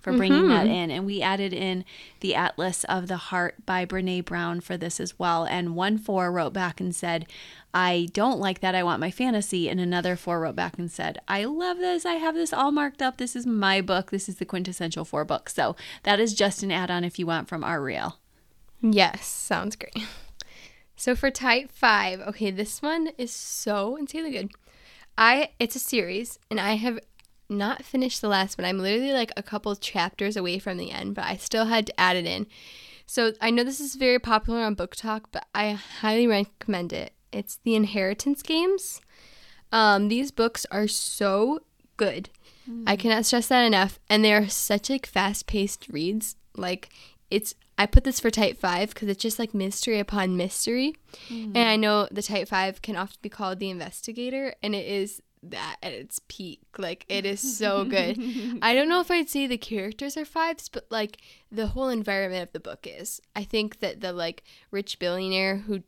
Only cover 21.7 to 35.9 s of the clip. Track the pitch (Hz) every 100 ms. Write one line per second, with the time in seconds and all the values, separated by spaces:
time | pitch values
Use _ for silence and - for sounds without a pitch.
21.7 | - 240 208 190 185 196 208 214 190 214
22.7 | - 294 330 320 - 240 - - - -
23.7 | 208 202 285 285 311 320 247 196 - _
24.7 | - - - - - 226 262 294 - 233
25.7 | 262 - 247 175 185 240 - _ 220 196
26.7 | 214 233 226 - _ _ _ _ 202 202
27.7 | 262 - 269 254 - 214 196 190 - 180
28.7 | 190 190 214 269 269 233 - - 208 208
29.7 | 202 - 202 175 - 196 208 180 180 202
30.7 | 180 175 - 196 202 - 190 - 226 220
31.7 | 226 214 - 185 180 170 185 208 - -
32.7 | - - - - - 226 220 226 233 247
33.7 | 269 285 269 262 247 240 220 220 233 226
34.7 | 202 180 - 220 220 214 - - - 214
35.7 | 208 -